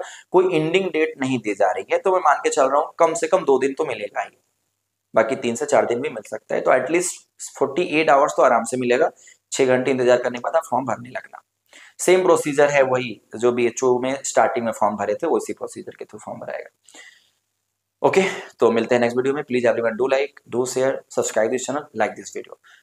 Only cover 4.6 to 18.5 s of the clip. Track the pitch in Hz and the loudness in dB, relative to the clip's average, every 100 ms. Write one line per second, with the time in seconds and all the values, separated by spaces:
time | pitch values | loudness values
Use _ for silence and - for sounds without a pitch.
4.6 | _ _ _ _ _ 113 113 131 120 117 | _ _ _ _ _ 0 0 -2 -4 -4
5.6 | 147 120 104 120 151 113 - 107 - - | 0 2 2 -2 -4 -8 -12 -12 -6 -2
6.6 | - 131 - 170 175 - _ _ - - | 2 2 2 -2 -2 -8 _ _ -20 -4
7.6 | 135 175 175 151 156 139 151 170 139 120 | -2 -2 -2 0 4 4 4 4 4 2
8.6 | 113 127 123 123 175 - _ _ _ - | 0 -2 0 2 0 -4 _ _ _ 0
9.6 | 131 127 131 127 123 123 123 120 120 165 | 2 2 0 0 2 2 0 -6 -4 -2
10.6 | - 123 131 107 123 101 - - _ _ | -2 -4 -4 -8 -10 -14 -16 -20 _ _
11.6 | _ - - - - 185 180 160 151 139 | _ -20 -20 -2 2 4 4 2 2 2
12.6 | 147 143 131 127 123 101 _ 113 123 120 | 4 4 2 0 -2 -10 _ 0 2 2
13.6 | 117 - 131 123 127 135 - - 110 120 | 0 0 0 2 0 -4 -2 2 2 0
14.6 | 117 107 104 104 104 104 123 113 - - | -4 -2 -2 0 -4 -4 -2 -2 -2 -10
15.6 | 120 107 - - - 107 - - - - | -12 -12 -16 -16 -18 -16 -16 -14 -12 -12
16.6 | - _ _ - - _ _ _ _ _ | -14 _ _ -20 -20 _ _ _ _ _
17.6 | _ _ _ _ 143 190 180 - - | _ _ _ _ 0 2 0 -4 -14